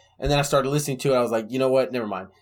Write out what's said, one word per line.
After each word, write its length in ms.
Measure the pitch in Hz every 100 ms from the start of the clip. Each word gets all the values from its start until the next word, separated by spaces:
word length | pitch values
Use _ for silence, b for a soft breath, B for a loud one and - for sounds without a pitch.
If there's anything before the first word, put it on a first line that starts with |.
| b b
And 120 | 135
then 60 | 143
I 40 |
started 260 | 143 143 131
listening 280 | 147 147 127
to 140 | 143
it. 40 | 127
I 40 |
was 100 | 120
like, 180 | 113 110
"You 60 | 131
know 80 | 131
what? 220 | 131 117
Never 160 | 123 107
mind. 200 | 92 98 b